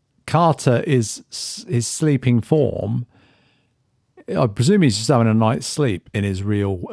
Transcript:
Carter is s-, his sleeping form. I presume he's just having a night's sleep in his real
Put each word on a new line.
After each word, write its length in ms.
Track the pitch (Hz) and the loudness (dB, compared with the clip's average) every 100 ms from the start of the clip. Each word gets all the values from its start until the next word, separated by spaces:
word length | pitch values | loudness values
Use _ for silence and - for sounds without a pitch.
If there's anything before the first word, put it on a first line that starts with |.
| _ _ - | _ _ -2
Carter 540 | 156 170 139 139 120 - | 2 2 2 2 0 2
is 380 | 131 107 - - | 0 0 -6 -14
s-, 340 | - - - - | -14 -12 -12 -6
his 200 | 120 110 | -4 -4
sleeping 560 | - 156 139 127 120 | -2 0 0 2 0
form. 640 | - 160 123 - 104 123 123 _ _ _ _ _ _ _ _ _ _ _ - - | 2 2 2 -2 -6 -6 -8 _ _ _ _ _ _ _ _ _ _ _ -6 -2
I 100 | 127 | 0
presume 340 | 101 123 208 | 0 2 4
he's 160 | 147 101 | 4 2
just 100 | 113 | 2
having 200 | 127 113 | 2 4
a 40 | |
night's 340 | 110 110 135 - | 2 2 0 -4
sleep 440 | - 135 90 - | -4 -2 -4 -6
in 120 | 107 | -4
his 180 | 101 95 | -2 -2
real 400 | 101 104 98 92 - | -2 -2 -2 -4 -6